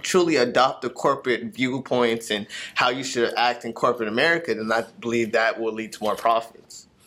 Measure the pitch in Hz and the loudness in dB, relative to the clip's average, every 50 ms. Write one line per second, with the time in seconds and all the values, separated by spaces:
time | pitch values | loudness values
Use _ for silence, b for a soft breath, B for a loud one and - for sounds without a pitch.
0 | - - - 190 175 170 156 127 120 123 120 123 127 135 135 - - 123 - - | -4 2 2 4 4 4 4 2 2 4 4 4 4 4 2 -2 -8 -8 -6 0
1 | - 147 135 139 - 131 120 107 120 110 98 113 131 127 127 131 131 - 127 123 | 0 0 0 2 0 -2 -2 -2 -2 -8 -4 -4 -2 -2 -2 -4 -4 -2 0 2
2 | 120 117 113 113 - - 107 101 104 B B B B B B - 131 127 127 135 | 2 2 0 -2 -2 -4 -4 -4 -4 B B B B B B 0 0 2 0 -2
3 | 131 - - 123 117 - - 110 120 123 120 - - 117 113 - - 127 120 117 | -6 -4 0 0 0 0 2 2 2 2 0 -2 -6 -10 -4 0 0 0 0 0
4 | 113 107 107 123 156 165 170 165 165 - 113 107 110 110 113 113 113 - - - | -4 -2 0 2 2 2 2 0 0 -2 -4 -2 0 0 0 0 -2 -4 -14 -8
5 | 104 117 117 117 117 107 110 110 113 113 - 101 117 110 110 110 113 107 - - | -4 -2 0 0 0 2 2 2 2 2 0 0 -4 -4 -4 -4 -8 -10 -8 -4
6 | 107 104 98 - - 113 117 113 - - - - - _ - - - _ _ b | -2 -2 -2 2 2 2 2 2 0 -4 -16 -20 -20 _ -20 -20 -20 _ _ b
7 | b | b